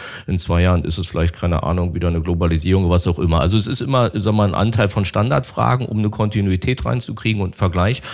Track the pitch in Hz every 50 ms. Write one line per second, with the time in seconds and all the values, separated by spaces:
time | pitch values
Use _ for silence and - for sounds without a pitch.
0 | - - - - - - 92 87 - - 85 85 90 92 90 85 - - 80 87
1 | 85 - - 82 82 85 - - - 87 85 - - 76 87 90 87 87 82 85
2 | 87 85 85 82 80 90 87 85 87 85 82 78 73 92 95 98 95 85 87 87
3 | - 90 82 - 90 82 82 80 67 90 104 110 98 - - - - 139 135 127
4 | 120 - - 110 98 110 107 107 104 98 - - 101 113 117 120 104 98 - 110
5 | 98 - - - 107 127 147 139 131 - - - 117 117 123 131 123 - 107 110
6 | 104 104 107 - 107 101 - 107 98 98 92 90 - 127 127 - - 117 120 123
7 | - - 110 - - 113 110 101 98 90 - - 101 92 87 90 90 107 123 -
8 | - -